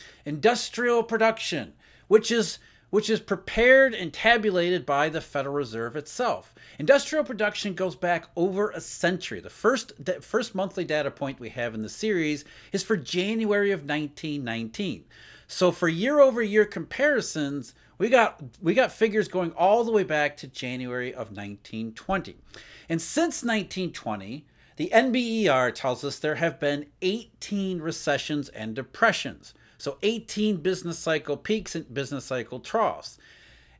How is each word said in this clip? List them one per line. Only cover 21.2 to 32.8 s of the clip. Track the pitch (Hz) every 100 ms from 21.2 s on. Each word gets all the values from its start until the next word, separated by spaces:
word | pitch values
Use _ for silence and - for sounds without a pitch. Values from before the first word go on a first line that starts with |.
| 107
nineteen | 101 101 101 - 113 113
twenty. | 110 - 190 - - - - - - -
And | 165
since | - 302 330 -
nineteen | 240 214 180 190 180
twenty, | - 117 104 95 143 - _ _ -
the | 160
N | 226 262
B | 247 233 226
E | 190
R | 131 123
tells | - 131 123
us | 139 -
there | 151
have | 139 165 -
been | 143 143 147 _
eighteen | 185 226 - _ - 202 190 175
recessions | 156 160 - 139 - 151 131
and | 110 110
depressions. | 107 - - 226 - - 92 - - _ -
So | 143 -
eighteen | 208 233 - 208 214 185
business | 175 185 170 165
cycle | 165 156 - 143
peaks | - 214 -
and | 165 151
business | 131 135 139 -
cycle | 127 113 127
troughs. | - 226